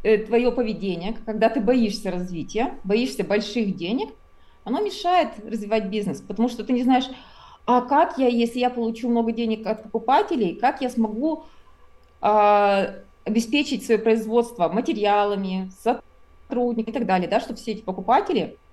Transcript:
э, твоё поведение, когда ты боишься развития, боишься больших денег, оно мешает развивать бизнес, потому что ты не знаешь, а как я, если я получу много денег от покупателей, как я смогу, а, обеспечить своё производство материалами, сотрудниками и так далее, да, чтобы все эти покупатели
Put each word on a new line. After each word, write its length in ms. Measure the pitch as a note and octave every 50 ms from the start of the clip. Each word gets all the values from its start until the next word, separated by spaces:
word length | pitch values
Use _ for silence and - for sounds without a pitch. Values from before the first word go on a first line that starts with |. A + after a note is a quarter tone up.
| -
э, 140 | G3+ A3 G3+
твоё 320 | A3 - A#3+ A#3+ B3 B3
поведение, 600 | - C4 A#3+ A3 G#3 - G3 G3 F3+ E3 F3 G#3 A3+ - -
когда 240 | - G#3+ A3 A3 A3+
ты 120 | - C#4
боишься 500 | G3 A3+ C4 B3 A3+ G3+ G#3 - - F#3+
развития, 680 | F3 F3+ F3+ F#3 F3+ E3 C#3 - - G#3 B3 - - - -
боишься 400 | F#3+ G3+ A3+ B3 C4 - - F#3
больших 520 | F#3+ G3 G#3+ G#3 - - B3 A3 G3 F3+
денег, 340 | - E3+ F3 A3+ C#4+ G#4+ G#4+ - - - - - - - - - _ _
оно 180 | - A#3+ E4
мешает 580 | G#4+ G4+ - - - F4 F4+ F4+ D#4 A#3 - - -
развивать 420 | - A3+ G#3+ G#3 G3+ A3+ A3 G3+ F#3+
бизнес, 320 | G#3 G#3+ G3+ F3 C#3+ -
потому 280 | - - G3 G#3 A3+ B3
что 140 | A#3 - G#3
ты 100 | - B3+
не 100 | A#3+ B3+
знаешь, 220 | B3 C4 B3 C4+ - - - - - - - - - - _ -
а 160 | - B3 B3
как 360 | B3 - C#4+ D4 E4+ E4+ -
я, 100 | C4 C4+
если 320 | B3 A#3+ A#3 A#3 A#3 A#3+ B3
я 100 | B3 B3
получу 400 | B3 A#3+ A#3 A3+ A3+ A3+ A#3+ A#3+
много 220 | A#3 A#3 A3+ A3+
денег 340 | A3+ A3+ A#3 A3 A3 G#3+ -
от 160 | - A3 - -
покупателей, 720 | - - A3+ - - C4 D#4 G#4 - F4 C4 G#3+ F3 - -
как 220 | - C4 - -
я 80 | C4+ A#3+
смогу, 560 | A#3 A#3 A3+ G#3 G#3 A3 C#4 D#4+ D#4 D#4 - - - - - - - _ - - - - - _ _ _
а, 760 | - G#3 G#3+ G#3+ G#3 G#3 G#3 G#3 G3+ G3+ G3+ G3 F#3+ - - - - - _ _ -
обеспечить 600 | - G#3+ A#3 A3+ - - C#4+ C4 - C#4 - -
своё 140 | - A3+ G#3
производство 680 | A3 A3+ A3 A3+ G3+ A3 A3+ A#3+ A#3 A#3 - - F3 D#3+
материалами, 1000 | F3 A3 B3+ - C4 G#3+ G#3 G3+ G#3 G#3 G#3 G3+ G3+ G3 G3 F#3+ F#3 F#3+ F#3+ F#3
сотрудниками 1200 | - - - A3+ B3 - _ - _ _ - _ - - - - C4+ A#3+ B3 A#3+ A#3 A3+ A3 A3+
и 20 | A3
так 120 | C4+ A#3
далее, 220 | F#3 F#3 F#3 F3+ -
да, 100 | F#3+ A#3
чтобы 160 | C4 - A#3 -
все 140 | - A3+ A3
эти 100 | G#3+ -
покупатели 760 | - F#3+ F#3+ F#3 A3 A#3+ E4 G4+ - F4 A3 E3 A#3 - _ _ _